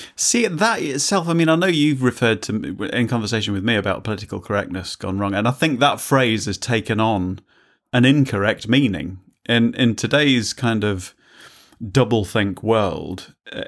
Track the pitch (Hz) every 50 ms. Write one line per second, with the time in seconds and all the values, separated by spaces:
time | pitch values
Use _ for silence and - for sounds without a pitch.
0 | - - - - - - - 240 233 196 165 151 208 233 220 - 165 147 131 143
1 | - - 202 190 165 170 165 170 165 160 160 165 185 190 170 147 147 151 143 131
2 | 131 123 120 - 123 117 110 98 - - 107 107 - - 95 - 104 - - 120
3 | 120 113 123 117 107 101 117 110 104 107 101 95 95 117 117 104 95 101 90 -
4 | - 110 107 98 101 - 101 95 - - 104 101 - - 87 92 92 - - -
5 | - 95 95 98 101 101 95 101 107 120 135 - 170 160 135 117 139 143 - -
6 | - - - 135 131 117 113 107 - 110 95 - - - 120 110 107 - 110 107
7 | 110 113 110 95 92 92 95 - - _ _ _ _ _ _ _ _ _ - 123
8 | 123 131 143 147 135 - 113 98 98 110 101 - - 107 120 139 143 110 92 78
9 | 69 87 95 - - _ _ _ - - 117 117 117 117 - - 131 117 104 -
10 | - 110 131 147 151 143 131 120 107 - - - 127 117 113 107 101 104 98 90
11 | 92 - - _ _ _ - - - - - - - _ _ - 117 98 - 135
12 | 123 107 117 110 101 - - 110 101 101 90 - - 107 113 110 104 90 76 78
13 | 78 80 92 - - - _ _ _ - - - -